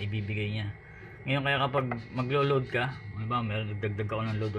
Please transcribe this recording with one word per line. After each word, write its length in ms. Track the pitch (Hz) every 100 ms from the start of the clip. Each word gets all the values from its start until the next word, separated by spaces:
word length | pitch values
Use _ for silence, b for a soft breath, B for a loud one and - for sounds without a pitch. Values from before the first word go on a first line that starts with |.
ibibigay 480 | 101 110 101 107 104
niya. 240 | 107 104 - B B B B
Ngayon, 200 | - 139 139
kaya 100 | 139
kapag 220 | 135 139 127 117 113
maglo-load 560 | 127 123 143 139 139 127
ka, 320 | 123 127 131 104 98
di 80 |
ba, 160 | 110 120
meron, 320 | 117 107 107
nagdagdag 400 | 104 107 104 104
ako 100 | 110 113
ng 100 | 107
load 80 | 107